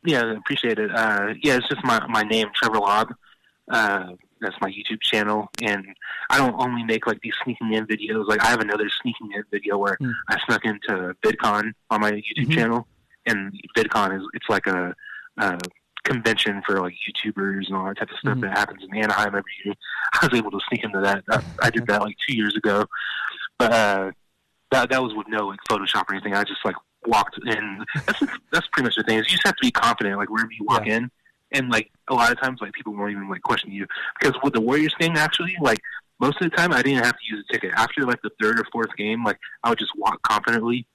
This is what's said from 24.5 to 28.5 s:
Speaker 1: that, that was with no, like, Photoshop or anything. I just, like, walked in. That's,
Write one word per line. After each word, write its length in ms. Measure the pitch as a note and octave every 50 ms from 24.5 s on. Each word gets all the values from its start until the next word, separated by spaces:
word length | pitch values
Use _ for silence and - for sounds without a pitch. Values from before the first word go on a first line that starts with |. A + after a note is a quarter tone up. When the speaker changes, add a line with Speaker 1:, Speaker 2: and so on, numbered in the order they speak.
| _ _ _ _
Speaker 1:
that, 180 | - C3 A#2+ A#2+
that 100 | C3 C3
was 120 | C3 A#2+ G#2+
with 120 | G#2+ G#2 G#2
no, 200 | A2 G#2+ G#2 G2
like, 120 | F#2+ G2+ - -
Photoshop 400 | A2+ G#2 G2 F#2+ - G#2+ F#2 -
or 40 | G2+
anything. 220 | G2 F#2+ G#2+ G2
I 80 | G2 G#2
just, 200 | G2+ G2 - -
like, 120 | G#2+ F#2 - _ _ _ _ -
walked 340 | A#2 A#2 G#2+ G2 F2 - - -
in. 400 | A#2+ A2+ G#2 G2+ G#2 G2 G2 G#2+ - - D3+ -
That's, 140 | - - - - C4+ - - _ _